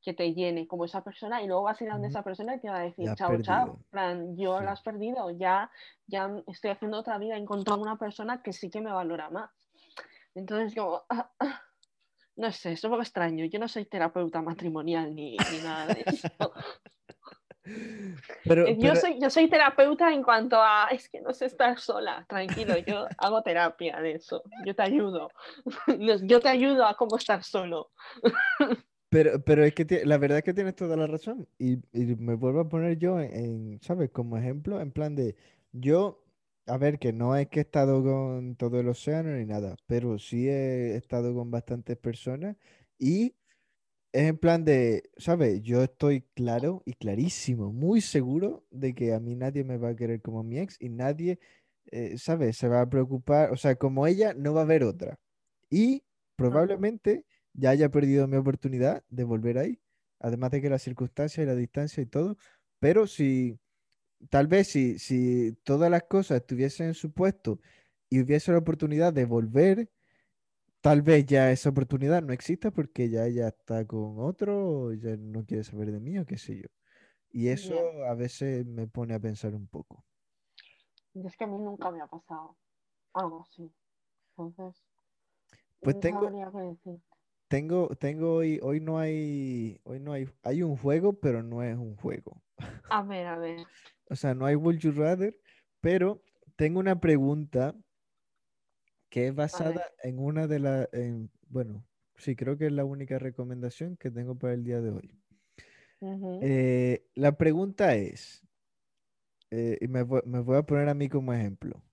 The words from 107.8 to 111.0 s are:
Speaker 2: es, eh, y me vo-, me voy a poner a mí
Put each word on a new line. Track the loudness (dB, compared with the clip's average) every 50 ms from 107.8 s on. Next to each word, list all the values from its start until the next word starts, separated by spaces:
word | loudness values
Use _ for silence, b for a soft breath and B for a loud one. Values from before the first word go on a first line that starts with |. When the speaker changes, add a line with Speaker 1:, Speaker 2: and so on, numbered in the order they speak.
| 2 4 4
Speaker 2:
es, | 2 0 -4 -8 -12 -18 -20 -20 -20 _ _ _ _ _ _ _ _ _ _ _ _ _ _ _ _ _ _ _ _ _ _
eh, | -6 -4 -2 -2 -2 -2
y | -4 -4
me | -2 -2 -2
vo-, | 0 0 -2 -2
me | -2 -4 -4
voy | 0 2 2
a | 2 2
poner | 2 0 0 2 0
a | 0
mí | -2